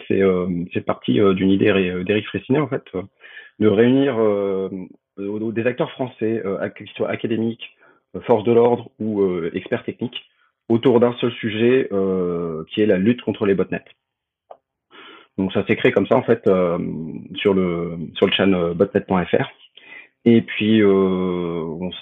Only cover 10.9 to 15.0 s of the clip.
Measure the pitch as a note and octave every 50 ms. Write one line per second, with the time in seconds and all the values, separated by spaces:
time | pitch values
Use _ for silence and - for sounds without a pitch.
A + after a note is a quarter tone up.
10.9 | A#2+ A#2+ A#2+ A#2+ A#2 - B2+ A#2+ A#2+ - - A2 G#2 A2 A#2 A#2+ B2+ C3 - -
11.9 | G2+ G2 F#2+ F#2+ F#2 F#2 F2+ F2 F2 E2+ E2+ E2 D#2+ D#2 D#2+ - - A2 G#2+ G#2+
12.9 | G2 F#2 F#2+ A#2 B2 B2 - - G2+ - A2 G2 G2 F2+ F#2 - E2+ - - _
13.9 | _ _ _ _ _ _ _ _ _ _ _ - - _ _ _ _ _ _ _
14.9 | - -